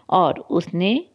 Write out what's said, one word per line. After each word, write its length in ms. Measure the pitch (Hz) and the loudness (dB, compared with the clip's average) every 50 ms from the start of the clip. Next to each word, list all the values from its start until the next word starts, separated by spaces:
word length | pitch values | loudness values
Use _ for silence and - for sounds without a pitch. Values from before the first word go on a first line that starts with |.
| _ - | _ 0
और 280 | - 185 175 139 - - - - | 2 2 2 2 0 -2 -4 -2
उसने 540 | - 175 175 - - 170 185 196 233 294 349 - | -2 -2 -2 -2 -2 -2 0 0 0 -2 -4 -6